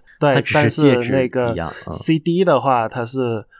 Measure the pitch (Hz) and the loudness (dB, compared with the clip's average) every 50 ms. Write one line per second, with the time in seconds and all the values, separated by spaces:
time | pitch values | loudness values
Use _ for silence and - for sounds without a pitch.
0 | _ _ - - 151 143 131 139 120 - - 151 147 117 - - 151 139 127 123 | _ _ -8 -2 0 2 2 2 0 0 2 2 2 2 2 4 4 4 4 4
1 | 120 123 131 135 127 123 - 127 123 120 113 85 82 76 - - - - 80 - | 0 0 0 0 0 0 -2 -2 -2 -2 -2 -4 -6 -8 -8 -12 -10 -10 -8 -6
2 | - - 160 160 - 175 170 180 190 175 147 123 113 139 127 120 110 110 - 127 | -2 0 0 0 0 0 0 0 2 2 2 2 2 2 0 0 0 -2 -4 -6
3 | 117 117 127 131 127 120 117 107 - _ _ | -8 -6 -4 -4 -2 -2 -2 -4 -6 _ _